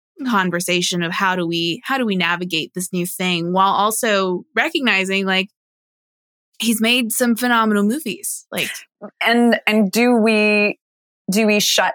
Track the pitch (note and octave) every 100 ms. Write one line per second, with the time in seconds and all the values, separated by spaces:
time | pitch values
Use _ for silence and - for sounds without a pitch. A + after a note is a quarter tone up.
0 | _ - C4 G#3+ F#3 E3+ F3+ F3+ F3 F3
1 | E3+ F3+ G3 F#3 E3+ E3+ E3+ D#3+ - C4+
2 | A#3 F#3 E3+ F3 F#3 D#3+ - F3+ F#3 F3+
3 | F3 - F3+ F3 E3+ F#3 G3 F#3 G#3 A3
4 | A#3 G3+ F#3+ F3+ - A3 D4 E4 B3 F#3+
5 | F#3+ F#3+ F#3+ F#3+ G3 _ _ _ _ _
6 | _ _ _ _ _ _ A3 G#3 A3+ B3
7 | A3+ - A#3+ A3 B3 A#3 A3 G#3 G3+ C#4
8 | B3 B2 - - - F#3+ C3 - - _
9 | - - A3 A#3 A#3+ A3 - G#3+ G3 A3
10 | B3 A#3+ A3 G#3+ G#3+ G#3 G#3 - _ _
11 | _ _ - G3 A3 G#3 - - F#3